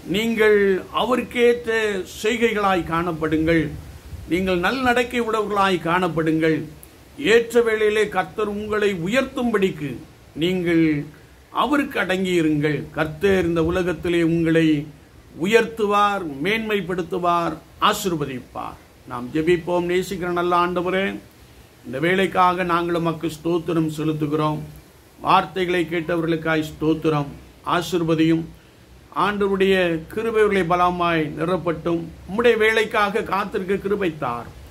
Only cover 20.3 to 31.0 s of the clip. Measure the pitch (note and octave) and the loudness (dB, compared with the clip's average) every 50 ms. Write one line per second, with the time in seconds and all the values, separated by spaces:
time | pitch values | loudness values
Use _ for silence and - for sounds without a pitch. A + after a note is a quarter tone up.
20.3 | F3 F3 E3+ F3 F3+ F3 F3 F#3 F3+ F3+ F3 F#3 F3+ F#3+ G3 G3+ G3 G3 - - | -2 -2 0 2 2 2 2 0 0 -2 -2 0 0 0 -2 -2 -4 -8 -14 -18
21.3 | - - - - - - - - - - - B2 B2 C3 D3+ F3 F#3 F#3 F#3+ E3+ | -20 -20 -20 -20 -20 -20 -20 -20 -20 -20 -14 -10 -6 -2 0 0 2 2 0 0
22.3 | F3 F#3 F#3 F3+ F3+ F3+ F#3 F3 E3+ E3+ E3+ E3+ F3 E3+ E3 E3 D#3+ D#3+ E3+ E3 | 2 4 4 4 4 0 0 0 0 0 0 0 0 0 0 -2 -2 -2 -6 -6
23.3 | D#3 - - E3 F3 F3 E3 - E3+ E3 D#3+ D#3 D#3 D#3 D3 D#3 D3+ D3+ D#3+ D3 | -8 -4 -4 -2 -2 -2 -2 0 0 0 0 0 -2 -2 -2 -2 -2 -2 -2 -2
24.3 | D3+ D#3 D3+ D3+ D3+ D3+ - - - - - - - - - - - - - C#3+ | 0 0 0 0 -2 -4 -8 -12 -16 -20 -20 -20 -20 -20 -20 -20 -20 -6 2 4
25.3 | E3+ F#3+ F#3 - - F#3+ F#3 F3 F3+ F3+ E3 D#3+ E3+ F3 D#3 D#3+ F3 E3 D#3+ E3 | 4 4 4 0 -4 -4 -2 0 0 0 0 0 -2 -4 -2 -2 -2 -2 0 0
26.3 | E3 D#3+ D#3+ D#3+ D#3+ D#3 D3+ D3+ - - D3+ D#3 D#3+ D#3+ - D#3+ D3+ D3 C#3+ C#3 | -2 0 0 0 0 0 -2 -4 -6 -2 0 0 0 2 0 0 0 0 -2 -4
27.3 | - - - - - - - C3+ D3+ F3 E3+ - F#3 F3 E3+ D#3+ E3 D#3 D#3+ E3 | -8 -16 -20 -20 -20 -12 -4 -2 -2 -2 0 0 -2 -2 2 2 2 2 4 4
28.3 | E3 E3 E3 - - - - - - - - - - - - - - D3 F3 G3 | 4 2 0 -6 -14 -20 -20 -20 -20 -20 -20 -20 -20 -20 -20 -10 -2 0 0 0
29.3 | G#3 G3+ G3+ G3 G3 F#3+ F#3+ G3 F#3+ F#3 F3+ E3+ E3 D#3+ E3 - - G#3+ A3+ A3+ | 2 0 0 0 2 2 4 4 4 4 2 2 0 -2 -6 -6 -6 -4 -4 0
30.3 | A3 A3 G#3+ G3+ G3 G3 F3+ E3 F3+ F3 F3+ F3+ F3+ F3+ | 2 4 4 4 4 2 2 2 2 2 2 2 2 0